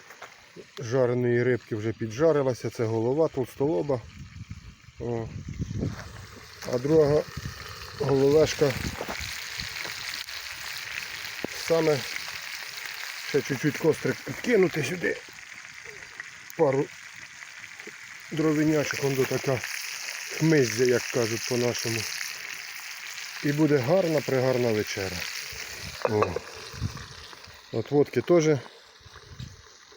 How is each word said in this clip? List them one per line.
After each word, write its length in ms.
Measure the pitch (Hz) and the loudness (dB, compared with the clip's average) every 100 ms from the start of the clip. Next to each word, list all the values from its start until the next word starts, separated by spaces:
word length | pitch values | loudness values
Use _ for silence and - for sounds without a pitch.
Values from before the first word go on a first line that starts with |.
| - - - - - - - - | -20 -20 -20 -20 -20 -20 -16 -12
жареної 640 | 113 135 123 123 123 120 | 0 2 4 4 4 4
рибки 320 | 123 120 - 110 | 4 2 0 -4
вже 180 | 110 | -2
піджарилася, 760 | - 113 110 160 147 131 120 117 | -2 -4 4 4 6 4 0 -2
це 160 | - 113 | -2 0
голова 420 | 113 117 143 156 | 2 2 2 2
толстолоба. 760 | - 120 - 139 170 147 127 - - 131 - - - - - - - | 0 -4 0 0 2 0 -2 -4 -16 -16 -14 -14 -14 -16 -20 -20 -10
О. 280 | 123 117 113 - - - - - - - - - - - - - - | -6 -4 -6 -10 -10 -6 -6 -4 -4 -6 -12 -14 -16 -18 -18 -12 -4
А 40 | 123 | -2
друга 460 | 135 160 143 151 - - - - - - - - | 4 6 8 4 2 -6 -10 -10 -12 -12 -12 -4
головешка 720 | 135 139 139 151 151 - 143 120 - - - - - - - - - - - - - - - - - - - - - - - - - - - - - | 2 6 8 8 6 4 2 2 -4 -6 -8 -8 -8 -8 -10 -8 -8 -8 -8 -8 -8 -8 -8 -10 -10 -10 -10 -8 -8 -8 -8 -8 -10 -6 -6 -4 2
саме 300 | 165 160 139 - - - - - - - - - - - - - | 4 6 4 0 -6 -8 -10 -8 -10 -10 -10 -10 -8 -10 -8 -2
ще 120 | 143 | 0
чуть-чуть 360 | - 135 151 - | 0 0 0 2
кострик 380 | 165 135 135 120 - | 2 4 0 -2 -6
підкинути 580 | 123 - 220 180 160 | -4 2 4 4 2
сюди. 340 | 123 175 - - - - - - - - - - - - - - - - | -2 -2 -2 -2 -8 -16 -16 -16 -16 -16 -16 -16 -16 -14 -16 -16 -8 2
Пару 280 | 151 135 - - - - - - - - - - - - - - - | 4 4 0 -6 -16 -16 -18 -16 -16 -16 -16 -16 -16 -16 -16 -16 -6
дровинячок, 720 | 160 156 151 156 151 135 - 139 | 0 2 4 4 4 2 0 2
он 80 | |
до 120 | 135 127 | 2 2
така 340 | 127 143 131 - - - - - - - - | 0 0 0 -2 -6 -8 -8 -8 -10 -8 2
хмиздя, 460 | 160 156 120 107 | 6 6 6 4
як 180 | 127 117 | 4 4
кажуть 460 | - 139 113 113 - | 2 0 0 0 0
по-нашому. 500 | 123 120 113 117 113 104 - - - - - - - - - - - - - | 2 2 0 -2 -2 -4 -6 -8 -8 -10 -12 -12 -12 -12 -12 -12 -10 -10 -4
І 80 | 147 | 0
буде 260 | 147 156 147 | 4 6 6
гарна-пригарна 960 | 123 185 175 151 - 131 131 123 123 | 6 4 4 2 2 4 4 4 4
вечеря. 460 | 107 104 - 95 90 - - - - - - - - - | 2 0 -2 -4 -4 -6 -8 -8 -10 -10 -10 -10 -4 0
О. 140 | 107 95 80 - - - - 55 - - - - - - - - | 2 2 -2 -8 -14 -12 -6 -6 -6 -14 -16 -16 -18 -18 -20 -8
От 200 | 117 - | -6 2
водки 300 | 147 135 123 | 4 4 2
теж 360 | 117 175 156 139 - - - - - - - - - - - - - | 6 6 6 2 0 -18 -20 -20 -20 -20 -18 -14 -14 -16 -20 -20 -20